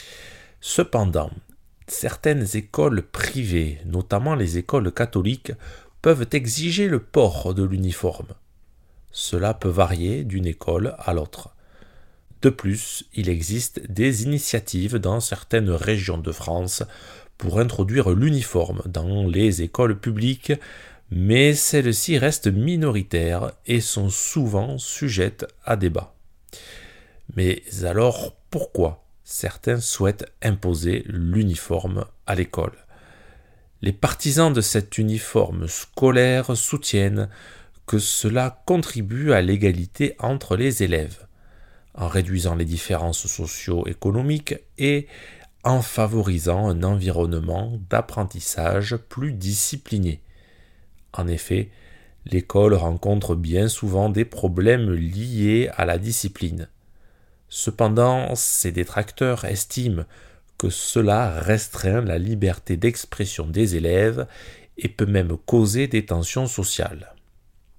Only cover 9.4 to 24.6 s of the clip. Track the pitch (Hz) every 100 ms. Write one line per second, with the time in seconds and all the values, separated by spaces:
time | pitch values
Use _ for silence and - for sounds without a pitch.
9.4 | 101 110 98 87 87 87 87 127 131 95
10.4 | 87 80 - 87 110 - - 85 73 -
11.4 | - - - - - - - - _ -
12.4 | 135 131 98 104 - - - - 92 87
13.4 | 80 110 120 - - 98 127 120 117 147
14.4 | - 113 - 90 101 120 95 110 113 101
15.4 | - 113 104 85 101 107 92 82 80 80
16.4 | - 85 92 - - - - - - -
17.4 | 87 95 120 - 98 127 104 90 143 143
18.4 | 117 90 85 95 92 87 82 101 98 87
19.4 | 107 87 82 - 120 101 123 107 117 131
20.4 | - 147 - - - - - 87 95 117
21.4 | 143 147 - 151 127 107 - 151 139 151
22.4 | 104 98 131 175 156 104 95 85 85 87
23.4 | 113 - - 117 113 - 98 95 - -
24.4 | 123 101